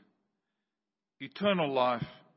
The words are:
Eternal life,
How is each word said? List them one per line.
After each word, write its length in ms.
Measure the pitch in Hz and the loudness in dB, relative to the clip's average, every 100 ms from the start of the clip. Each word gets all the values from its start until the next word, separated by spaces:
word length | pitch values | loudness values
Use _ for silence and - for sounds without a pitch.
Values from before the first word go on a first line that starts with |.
| _ _ _ _ _ _ _ _ _ _ _ - | _ _ _ _ _ _ _ _ _ _ _ -20
Eternal 520 | - - 202 185 147 | -16 -4 0 2 0
life, 340 | 135 123 120 - - _ | 2 2 0 -4 -12 _